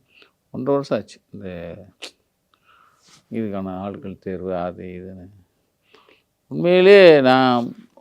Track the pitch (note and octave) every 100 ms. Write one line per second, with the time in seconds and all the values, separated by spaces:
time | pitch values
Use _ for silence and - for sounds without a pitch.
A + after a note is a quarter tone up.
0 | _ _ _ _ _ A2+ C3 C#3 C#3 A2+
1 | - - _ G2+ G2 F2 E2+ E2 G2 _
2 | - - _ _ _ _ _ _ _ _
3 | _ _ _ A2+ G#2+ G2 F#2+ F#2 G2+ G2+
4 | G2+ F#2 G2 F#2 F2+ F2+ F2+ F2+ F#2 F2+
5 | F#2 F#2+ F2+ G2+ F2+ _ _ _ _ _
6 | _ _ _ _ _ C#3+ E3+ F3+ F#3 G3+
7 | F3+ D3 C3 C3 B2+ A#2+ A#2+ - _ _